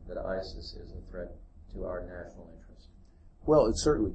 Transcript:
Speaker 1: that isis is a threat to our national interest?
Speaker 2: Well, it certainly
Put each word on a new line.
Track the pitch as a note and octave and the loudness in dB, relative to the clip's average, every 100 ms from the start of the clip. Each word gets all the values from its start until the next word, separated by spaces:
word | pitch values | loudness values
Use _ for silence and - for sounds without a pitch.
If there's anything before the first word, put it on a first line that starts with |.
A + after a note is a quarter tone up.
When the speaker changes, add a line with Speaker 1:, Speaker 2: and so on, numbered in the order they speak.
| - | -10
Speaker 1:
that | F2 | -6
isis | F#2 F#2+ F#2+ - - - | -4 -4 -4 -10 -12 -14
is | F2 | -12
a | E2+ - | -14 -12
threat | F2+ F2+ E2+ - - - | -10 -10 -12 -18 -20 -14
to | G2+ F2+ | -8 -6
our | F2+ | -6
national | F2+ F2+ E2 - E2 E2 | -8 -10 -12 -14 -18 -18
interest? | - - - - - - - - - | -20 -20 -20 -20 -20 -20 -20 -8 6
Speaker 2:
Well, | D3+ A2+ | 8 8
it | - | 6
certainly | D3+ C#3+ G#2+ | 4 4 2